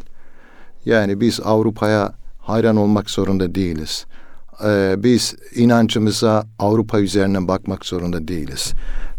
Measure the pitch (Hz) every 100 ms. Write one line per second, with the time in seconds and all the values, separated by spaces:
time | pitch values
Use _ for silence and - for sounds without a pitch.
0 | - - - - - - - - - 113
1 | 101 98 117 - - 110 110 107 104 107
2 | 101 - - - - 107 113 107 104 104
3 | 98 - 95 98 92 95 92 78 78 -
4 | - - - - - - 107 101 95 95
5 | 113 120 - - - 123 120 117 113 117
6 | 107 101 113 107 107 - 101 110 110 107
7 | 101 101 98 98 90 95 - 92 - 90
8 | 87 87 78 87 71 69 - - - -
9 | -